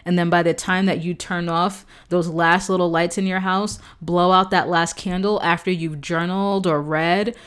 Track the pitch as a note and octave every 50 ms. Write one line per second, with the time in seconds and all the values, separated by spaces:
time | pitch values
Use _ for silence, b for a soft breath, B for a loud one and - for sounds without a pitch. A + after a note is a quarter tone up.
0 | - F3 F3+ F3 E3+ E3+ F3 F3 E3 E3 D#3+ E3 - - F#3 F#3 F#3+ F#3+ E3 D3
1 | D#3+ F3+ F3 - - - F#3 F3 E3+ E3+ E3 E3 F3 G3+ G3 - B B B B
2 | B - F3 F3 E3 F3 D#3+ E3+ - E3 F3 F#3 F#3 - F#3+ F3+ F3 F3 E3 E3
3 | E3+ F3 - G#3 F#3+ F#3+ F#3 F#3 F#3 F#3+ F#3 F#3+ G#3 G3+ - B B B B B
4 | D#3+ D#3 F3 F3 F3 F3+ F#3 F#3 F#3+ F#3+ F#3+ F3+ - D#3+ F3 E3 E3+ F3 - -
5 | - F#3+ F3+ F#3 F#3+ G3+ G#3+ - - E3+ E3+ E3+ - F#3+ F#3 E3 E3 D#3+ D#3 D3
6 | C#3 - E3+ E3 E3+ F3 F#3 G3 G3 G3+ G3+ G3 F#3 F3+ D#3 D3 D3 D3+ D#3 D#3
7 | D#3+ E3+ F3 G3 G#3 A#3 A3+ B B